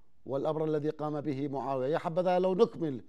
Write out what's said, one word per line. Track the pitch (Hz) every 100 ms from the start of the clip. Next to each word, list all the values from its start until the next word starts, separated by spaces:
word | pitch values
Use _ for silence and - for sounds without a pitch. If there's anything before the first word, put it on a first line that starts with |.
| - - 104
والأمر | 135 156 156
الذي | 156 151 151
قام | 147 151 147
به | 151 135 143
معاوية. | 135 135 135 131
يا | 160
حبذا | 175 165 180 180
لو | 185
نكمل | 185 233 135 160 123